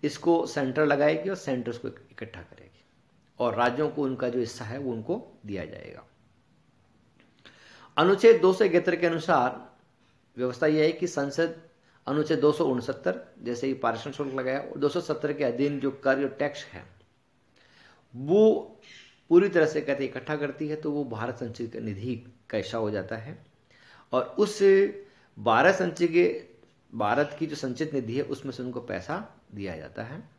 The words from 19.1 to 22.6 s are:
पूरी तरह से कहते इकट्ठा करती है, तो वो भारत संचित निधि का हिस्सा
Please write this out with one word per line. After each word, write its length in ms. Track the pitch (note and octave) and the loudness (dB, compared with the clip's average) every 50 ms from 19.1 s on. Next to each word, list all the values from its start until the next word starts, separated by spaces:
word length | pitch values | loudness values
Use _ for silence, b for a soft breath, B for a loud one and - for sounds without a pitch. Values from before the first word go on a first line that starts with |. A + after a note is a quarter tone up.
| B B B _ | B B B _
पूरी 180 | E3 F3 G3 G3+ | 6 6 6 6
तरह 180 | F3+ F3 D#3 | 4 4 2
से 140 | D3+ - D3+ | 4 2 -2
कहते 240 | C#3+ C#3+ C#3 C3+ C#3 | -2 -2 -2 -2 -2
इकट्ठा 320 | B2+ - D#3 - - D3+ | -6 -6 -8 -6 -4 -4
करती 320 | D3 D3 C#3+ C3+ - D#3 D3+ | -4 -4 -6 -6 -6 -6 -6
है, 80 | D3+ | -6
तो 140 | D3+ D#3 D#3 | -6 -4 -4
वो 140 | D3 D3 C#3+ | -4 -2 -4
भारत 300 | B2 A#2 G#2+ A2 A#2+ B2+ | -6 -6 -6 -6 -6 -6
संचित 400 | - C3 A#2+ A2+ - A#2+ A2+ - | -6 -8 -10 -8 -8 -10 -8 -8
निधि 380 | A2+ A2+ A2 G2+ F#2+ G#2+ B2+ B2 A2+ A#2 - - _ _ _ | -8 -8 -8 -8 -6 -6 -6 -8 -8 -10 -18 -20 _ _ _
का 80 | - | -4
हिस्सा 200 | A2 | -4